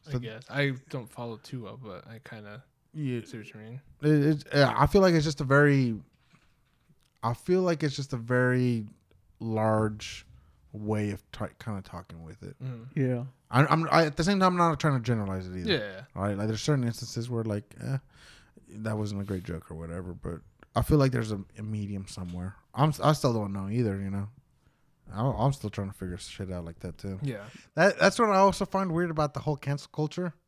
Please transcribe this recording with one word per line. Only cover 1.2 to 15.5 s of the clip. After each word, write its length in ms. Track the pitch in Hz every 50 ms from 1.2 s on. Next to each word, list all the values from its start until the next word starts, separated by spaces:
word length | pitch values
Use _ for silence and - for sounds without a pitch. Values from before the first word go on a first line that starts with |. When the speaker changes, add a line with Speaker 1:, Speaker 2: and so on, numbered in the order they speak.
| 120 117 113 104
Speaker 1:
too 240 | - - - 127 113
well, 160 | 95 110 131
but 240 | 131 107 90 - -
I 140 | - 113 110
kinda 420 | _ - - 110 104 104 104 123 - _ _ _ _ _ _
Speaker 2:
Yeah. 280 | 151 147 131 123 117 110
Speaker 1:
see 140 | - - 113
what 140 | 104 -
you 60 | - 110
mean. 200 | 107 110 120 131 - - - _
Speaker 2:
It, 80 | 143 151 156 147 143
it's, 180 | 151 156 143 - - -
uh, 180 | 143 143 123 113
I 100 | 113 139
feel 140 | 151 - 202
like 120 | 190 185 170
it's 100 | 160 147
just 160 | 160 147 -
a 40 | 147
very, 560 | 131 135 143 147 147 143 139 131 120 110 101 - _ _ _ _ _ _ _ _ _ _ _ _ _ _ _ _ _ _ _ _ _ _ _ -
I 100 | 117 120
feel 280 | - - - 180 185
like 200 | 185 180 170 147
it's 140 | 156 147 135
just 160 | - 135 -
a 40 | -
very 680 | 120 113 117 127 123 127 127 127 127 127 123 120 113 107 104 - _ _ _ _ _ _ _ _ _
large 840 | 110 113 110 110 110 110 110 110 110 107 107 104 - - - - - - - - _ _ _ _ _ _
way 380 | - 107 107 104 107 107 104 104
of 120 | 98 92 - _
try-, 180 | - - 107 - - _
kinda 240 | - 117 104 98
talking 400 | 95 - - 87 87 _ 87 82 82
with 180 | 78 98 -
it. 140 | 92 92 - _
Speaker 1:
Mm. 240 | 127 131 123 113 113 131 -
Speaker 3:
Yeah. 300 | 156 135 127 127 120 123 131 - _ _ _
Speaker 2:
I, 140 | - 123 147
I'm, 220 | 151 151 160 165 -
I, 160 | - 165 165
at 100 | 151 139
the 60 | - 160
same 140 | 185 202 190
time, 140 | 185 185
I'm 40 | 180 180 170 165
not 80 | 156 139
trying 160 | - 156 139
to 60 | 127
generalize 480 | 113 123 120 110 104 98 95 95 92
it 80 | 90